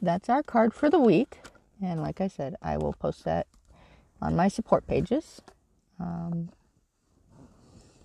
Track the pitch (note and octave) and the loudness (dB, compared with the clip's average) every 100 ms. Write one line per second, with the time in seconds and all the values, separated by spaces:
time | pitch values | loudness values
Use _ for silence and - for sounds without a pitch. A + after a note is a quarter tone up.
0 | F3+ F3+ - B3+ D4+ A#3 A3 - D4+ E4+ | -2 -2 0 -2 0 2 2 2 2 6
1 | A#3+ F3+ C4+ - - - _ - F#3 E3 | 6 6 2 -6 -20 -20 _ -10 -6 -4
2 | D3+ D#3 F#3+ - C3+ - - - - - | -6 -4 -6 -6 -8 -8 -6 -2 -4 -4
3 | D2 - - E2 - _ _ _ - - | -6 -4 -4 -4 -4 _ _ _ -20 -20
4 | _ _ D#3 D#3+ F#3+ - - - - - | _ _ -2 0 0 -2 0 0 2 -2
5 | F3+ C#4 - - - _ _ _ _ - | 0 -2 -4 -14 -20 _ _ _ _ -12
6 | F3 E3+ E3+ E3+ E3+ - _ _ _ _ | -10 -8 -6 -6 -8 -14 _ _ _ _
7 | _ _ _ - - _ _ - - _ | _ _ _ -20 -20 _ _ -20 -20 _